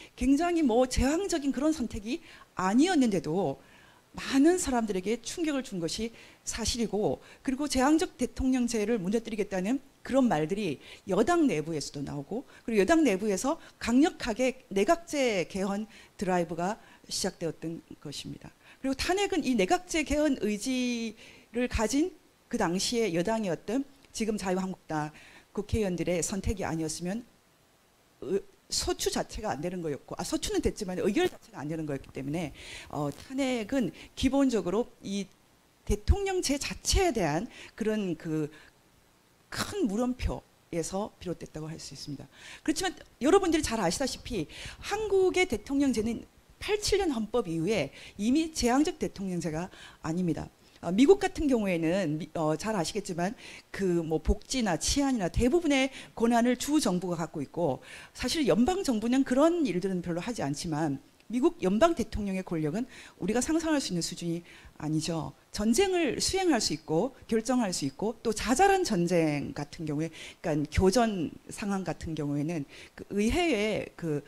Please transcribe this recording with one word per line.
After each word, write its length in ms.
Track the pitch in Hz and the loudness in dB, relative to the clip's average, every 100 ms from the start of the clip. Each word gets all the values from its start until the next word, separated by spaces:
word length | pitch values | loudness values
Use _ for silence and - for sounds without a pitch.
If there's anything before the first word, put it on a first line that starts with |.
| - - | -14 -2
굉장히 440 | 247 277 349 330 | 2 4 4 2
뭐 260 | 277 226 254 | 4 4 4
제왕적인 680 | - 254 330 403 330 277 | 4 2 2 0 -2 -2
그런 180 | 247 311 | 0 2
선택이 500 | 311 226 220 208 330 - - - - | 0 -2 -6 -6 -6 -8 -20 -14 -2
아니었는데도 1040 | 185 233 359 330 240 190 151 175 156 135 - - - - _ | 2 6 6 6 4 2 0 -2 -2 -4 -12 -20 -20 -20 _
많은 460 | - 214 269 311 359 | -12 0 6 6 6
사람들에게 640 | 277 240 220 185 196 240 | 2 0 0 -2 -2 -4
충격을 420 | - - 311 277 | -4 -4 -2 -2
준 160 | - 185 | -4 -4
것이 320 | 165 - 226 - - - | -4 -4 -6 -8 -20 -16
사실이고, 800 | - - 208 233 214 202 170 - - - | -10 -4 -2 -2 -2 0 0 -2 -8 -10
그리고 240 | - 254 294 | -4 -2 0
제왕적 480 | 262 262 320 370 - | 2 4 4 2 -2
대통령제를 800 | 240 - 262 254 233 233 208 233 | -4 0 0 2 2 0 0 0
무너뜨리겠다는 800 | 180 233 226 214 190 185 190 277 - _ | 0 -2 -2 -4 -2 -2 -2 -2 -6 _
그런 260 | - 262 247 | 0 2 4
말들이 500 | 156 156 196 190 127 - - - | 2 0 -2 -2 -4 -10 -12 -2
여당 380 | 180 226 339 277 | 2 4 4 4
내부에서도 560 | 156 156 156 - 143 | 2 -2 -4 -6 -8
나오고, 420 | 143 143 139 226 - - | -6 -8 -6 -8 -8 -12
그리고 160 | - 214 | 0 2
여당 240 | 190 330 | 6 6
내부에서 560 | 277 185 220 185 262 330 - - | 4 2 0 0 -2 -4 -8 -8
강력하게 840 | 220 247 349 370 247 214 254 247 - | 2 6 4 2 -4 0 -2 -2 -4
내각제 800 | 196 202 330 - 294 247 196 156 | 0 2 2 0 0 0 0 -2
개헌 380 | 190 196 202 220 - - - | -2 -2 -4 -6 -14 -16 -6
드라이브가 640 | 185 180 170 170 180 226 - - - | 0 0 0 -2 -4 -4 -12 -20 -8
시작되었던 720 | - 196 - 165 - 165 165 - - | -4 -4 -4 -6 -6 -8 -10 -14 -16
것입니다. 520 | 147 - - - - - - - | -12 -12 -12 -12 -16 -20 -20 -8
그리고 120 | 269 | -4
탄핵은 500 | 262 - 381 403 359 | -2 0 0 0 0
이 120 | 262 240 | 0 2
내각제 480 | 185 349 - 320 | 2 2 0 -2
개헌 340 | 294 294 302 262 | 0 2 2 2
의지를 1300 | 208 208 262 254 247 240 226 - - - - 233 247 | -2 -2 -2 -2 0 -2 -6 -10 -20 -20 -8 -4 -2
가진 460 | - 214 277 370 - _ _ - | 0 0 2 0 -4 _ _ -6
그 100 | 233 | 0
당시의 580 | 175 185 - 233 214 165 | 0 0 0 0 0 0
여당이었던 680 | 175 226 202 151 - 262 - - - | 0 0 -2 -4 -2 -2 -4 -10 -12
지금 240 | - 214 208 | -6 -2 -2
자유한국당 760 | 185 185 190 - - 156 151 - - - _ | 0 0 -2 -6 -6 -4 -4 -8 -20 -20 _
국회의원들의 720 | - 185 226 196 170 165 175 | -8 -2 0 0 0 0 0
선택이 400 | - 190 - 208 | 0 -2 -2 -2
아니었으면 600 | - 165 156 156 175 226 - _ _ _ _ _ _ _ _ - | -2 -2 -4 -4 -4 -6 -8 _ _ _ _ _ _ _ _ -12
의-, 200 | 127 196 - - - | -4 -4 -4 -20 -6
소추 400 | - - 359 392 | -4 -2 -2 -2
자체가 400 | 240 - - 214 | -2 -6 -6 -6
안 120 | 131 | -4
되는 200 | 175 180 | -4 -4
거였고, 340 | 160 131 - - | -6 -6 -8 -10
아, 60 | |
소추는 380 | 180 320 - 392 | -4 -4 -2 0
됐지만 380 | 208 - 196 - | 0 -2 -6 -2
의결 300 | 190 226 359 | 0 2 0
자체가 300 | - - 185 | -2 -18 -10
안 80 | 147 | -6
되는 180 | 160 151 | -6 -4
거였기 260 | 135 - | -6 -8
때문에, 420 | 131 135 151 165 - - - - | -10 -6 -4 -6 -10 -16 -16 -8
어, 200 | 143 143 | -4 -4
탄핵은 800 | - - 262 262 247 202 269 175 - - - | -6 -8 -4 -2 -2 -2 -2 -2 -4 -14 -2
기본적으로 720 | 262 277 269 226 175 202 240 - | 2 4 4 2 0 0 -2 -6
이 240 | - 202 190 _ _ _ _ _ - | -6 -6 -6 _ _ _ _ _ -2
대통령제 720 | 427 - 403 392 370 - 285 | 0 2 2 2 0 0 -2
자체에 520 | - - - - 349 | -4 -6 0 4 4
대한 360 | 240 160 156 240 - - | 2 0 0 -4 -12 -14
그런 420 | - 214 214 190 160 | -6 -2 -2 -2 -4
그 340 | 170 156 151 - - _ _ _ _ _ _ _ - - | -4 -4 -4 -8 -20 _ _ _ _ _ _ _ -12 -8
큰 320 | - 403 254 | -6 -2 -2
물음표에서 1300 | 202 247 247 - 127 - _ - 170 160 190 214 - | 0 -2 -2 -4 -4 -10 _ -8 -6 -4 -4 -6 -8
비롯됐다고 500 | 185 165 160 156 156 | -10 -10 -10 -12 -10
할 100 | 160 | -12
수 140 | - | -14
있습니다. 340 | 143 - 139 135 - - - | -14 -12 -12 -14 -20 -20 -8
그렇지만 320 | - - 370 - - - | -4 -2 -2 -6 -14 0
여러분들이 420 | 269 392 381 320 | 4 6 6 2
잘 160 | - 226 | 0 0
아시다시피 680 | 170 - 254 - - 214 151 - - - | 0 0 -4 -6 -6 -6 -6 -10 -16 -12
한국의 680 | - 415 427 381 370 359 359 | -6 -4 2 4 4 2 0
대통령제는 800 | 214 - 277 277 220 220 220 - _ _ - | -2 -2 0 2 2 -2 -4 -10 _ _ -10
팔십칠 380 | - 415 - 403 | -2 -2 2 2
년 140 | 359 | 2
헌법 360 | 226 208 247 185 | -2 -2 -2 -2
이후에 460 | 165 170 208 131 - - - | -2 0 0 -2 -8 -16 -4
이미 360 | 214 294 320 | 2 2 0
제왕적 460 | - 233 262 320 - | 0 2 4 2 -2
대통령제가 680 | 196 - 196 175 160 156 185 - - - | -6 -6 -6 -4 -4 -4 -8 -12 -20 -10
아닙니다. 480 | 160 170 175 143 - _ - - | -4 -2 0 -2 -6 _ -20 -8
어, 100 | 170 | 0
미국 280 | 190 285 392 | 6 8 8
같은 280 | 370 - 302 | 4 0 0
경우에는 720 | 240 202 170 160 190 165 156 | 2 2 0 2 0 0 -4
미-, 120 | - | -4
어, 220 | 170 156 156 | -2 0 0
잘 180 | 214 214 | -2 -2
아시겠지만 580 | 156 214 - 165 180 - - - - | -2 -4 -6 -4 -4 -4 -16 -20 -12
그 140 | - 190 170 | -2 0 2
뭐 140 | 160 156 | 2 0
복지나 580 | - 202 - 254 214 156 | 0 -2 -2 -2 0 0
치안이나 520 | - 277 277 247 185 | 0 2 2 2 0
대부분의 600 | - 247 339 330 269 269 - - - | 2 2 4 2 2 2 -4 -12 0
권한을 420 | 233 233 240 247 | 2 4 4 2
주 220 | - 302 | 2 2
정부가 360 | 226 180 185 165 | 2 0 -2 -4
갖고 260 | 156 160 | -4 -6
있고, 400 | 131 170 165 131 - - - | -6 -2 -2 -2 -8 -20 -16
사실 340 | - 254 330 262 | -6 -2 2 4
연방 360 | 233 254 370 | 4 4 2
정부는 400 | 330 220 233 269 | 0 0 2 2
그런 420 | 262 262 330 349 254 | 4 4 4 4 2
일들은 360 | 175 190 185 | 0 0 -2
별로 180 | 175 165 | -2 -4
하지 240 | 202 214 | -4 -4
않지만 560 | 139 151 170 147 160 135 - _ - | -4 -4 -4 -2 -2 -2 -8 _ -6
미국 360 | 240 330 - | 0 0 2
연방 320 | 185 208 339 330 | 0 4 4 2
대통령의 480 | - 214 202 190 | -4 -4 -4 -4
권력은 420 | - 165 151 190 262 - - - | -4 -2 -2 -4 -6 -12 -18 -8
우리가 240 | 180 233 | -2 0
상상할 400 | 254 320 320 285 | 2 0 2 0
수 80 | - | 0
있는 120 | 175 | -4
수준이 400 | - 180 170 170 - - - - | -4 -6 -4 -6 -8 -20 -20 -8
아니죠. 560 | 151 156 165 165 139 - _ | -2 -2 -2 -4 -6 -10 _
전쟁을 680 | - 214 330 392 349 277 - | -2 2 4 4 4 0 0
수행할 400 | - 381 359 233 | 0 2 2 2
수 120 | - | 0
있고 420 | 156 - 160 262 - - | -4 -2 0 0 -4 -2
결정할 460 | 220 214 247 202 | -2 2 0 0
수 120 | - 139 | -2 -4
있고, 340 | - 214 - | -2 -6 -4
또 100 | - | -4
자잘한 520 | - 202 262 392 392 | -2 0 4 6 6
전쟁 680 | 339 185 170 175 160 143 139 | 2 2 2 4 2 0 -4
같은 320 | 151 143 - 151 | -8 -10 -8 -4
경우에, 260 | 143 160 - - - | -4 -4 -8 -18 -8
그러니까 300 | 180 151 139 | -2 -2 0
교전 600 | - 190 247 226 196 147 - - | 4 4 4 2 0 -4 -8 -16
상황 340 | - 202 196 | -8 -4 -4
같은 300 | 160 151 170 | -4 -6 -6
경우에는 520 | 156 143 147 151 165 139 - - | -4 -2 -2 -2 -4 -8 -14 -20
그 120 | - - | -16 -6
의회의 800 | 202 220 339 339 214 214 156 - - | 0 2 2 2 2 0 -2 -6 -6
그, 280 | 165 147 | -4 -4